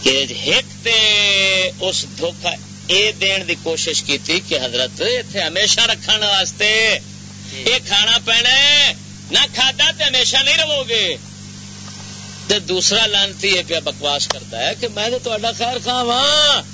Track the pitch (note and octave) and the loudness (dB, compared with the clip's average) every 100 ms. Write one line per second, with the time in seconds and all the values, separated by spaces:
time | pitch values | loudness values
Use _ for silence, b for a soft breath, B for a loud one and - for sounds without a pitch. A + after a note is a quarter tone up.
0 | C3 C3+ C3+ A#2 - G#3 B3+ - A3+ A3+ | 2 2 0 -4 0 0 0 -6 0 4
1 | G#3+ G#3 G3+ G3 F#3+ F#3+ F#3 - F#3 F3+ | 4 4 4 4 4 2 0 -2 -2 -2
2 | - - E3 - F3+ D#3+ - - - F3+ | -4 -4 -4 -2 -6 -6 -12 -14 0 2
3 | G#3+ G#3 F#3+ G3 F3 E3+ E3 D#3+ - D3+ | 2 2 0 0 -2 -4 -2 -2 0 -2
4 | - C#3 - E3 - D3+ B2+ A#2+ B2+ - | 0 -4 0 -2 0 -2 -2 -2 -2 -2
5 | F#3+ B3 G#3 G3 D#3+ F3 G#3 - A#3 G#3+ | 0 0 -2 -2 -2 2 2 4 2 0
6 | - G#3+ G#3 G3 F3+ - G#3 A3 A3 F3 | 0 0 2 2 0 0 2 4 4 2
7 | - - - B B B A3+ B3 - G3+ | -2 -14 -14 B B B 0 0 2 2
8 | G#3+ A#3 A#3 A#3 A#3+ C4 C#4+ D4 C#4 - | 2 2 2 2 4 6 6 6 4 0
9 | - - - A3 C#4+ - C4 - D4+ D#4 | -10 -14 -2 0 0 0 -2 2 0 2
10 | D4 B3+ A#3+ C4 C4+ D4 D#4 D4 B3+ A#3 | 0 2 2 2 2 2 0 -2 0 0
11 | F#3+ C3 - - - - - - - - | 0 -4 -10 -16 -16 -16 -16 -14 -14 -14
12 | - - - - - G#3 D#3+ F3+ - G#3 | -14 -14 -14 -14 -2 -2 0 0 2 2
13 | A3 G3+ G3 F#3+ G3 F#3 D#3 E3 D3+ D3 | 2 2 0 -2 0 0 0 -4 -4 -4
14 | C#3+ C#3+ - C3+ G#2 A2+ C#3 G#3+ A#3+ G#3 | -2 -2 -2 -4 -6 -4 -4 -2 -6 -2
15 | A3 B3 B3 A3 A3+ A3+ A#3+ B3 A#3+ B3 | -2 -2 -2 -2 -2 -2 -2 -2 -2 0
16 | A#3+ A#3+ C#4 D4+ D4 B3+ D3+ | 2 2 4 4 4 4 0